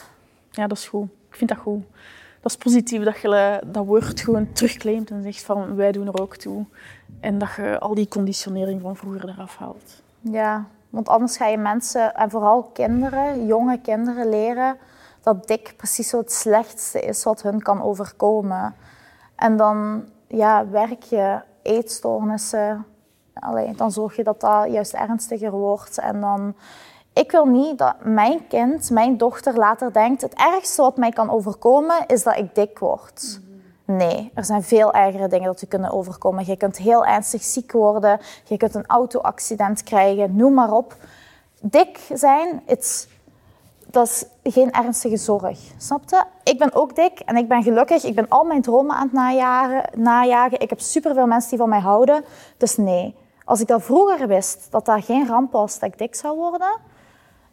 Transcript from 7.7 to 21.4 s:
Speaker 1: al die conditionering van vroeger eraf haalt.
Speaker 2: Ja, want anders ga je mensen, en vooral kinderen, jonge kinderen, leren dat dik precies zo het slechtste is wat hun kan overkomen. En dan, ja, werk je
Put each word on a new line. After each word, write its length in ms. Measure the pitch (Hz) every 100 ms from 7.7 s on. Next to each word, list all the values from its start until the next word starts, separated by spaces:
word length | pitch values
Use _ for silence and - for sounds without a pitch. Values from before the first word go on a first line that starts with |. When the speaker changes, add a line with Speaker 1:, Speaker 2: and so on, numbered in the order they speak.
| 208
Speaker 1:
al 160 | 208
die 140 | 214 208
conditionering 720 | 208 196 196 196 190 190 190
van 160 | 180 196
vroeger 320 | 196 196 185
eraf 280 | 185 185 -
haalt. 460 | - - - - _ _
Speaker 2:
Ja, 440 | 226 220 214 214 208 _ _
want 180 | 226 214
anders 280 | 226 240 -
ga 100 | 220
je 100 | 220
mensen, 560 | 208 220 - 247 226
en 160 | - 214
vooral 320 | 214 208 240
kinderen, 840 | 233 - 214 240 269 269 285 269 220
jonge 340 | 220 247 247
kinderen, 480 | 247 214 240 240 226
leren 480 | 214 220 240 262 262 _ _ - _
dat 240 | - 196 -
dik 260 | 220 - -
precies 320 | 208 - 233
zo 100 | 240
het 140 | 233
slechtste 680 | - 220 214 233 - - -
is 240 | - 214
wat 180 | 226 220
hun 200 | 202 208
kan 200 | 208 202
overkomen. 920 | 214 196 202 - 208 214 196 185 202 - - _ _ _ _ -
En 200 | 226 220
dan, 480 | 214 214 214 214 - _ -
ja, 420 | 220 214 214 214
werk 340 | 208 226 240
je 380 | - 220 196 196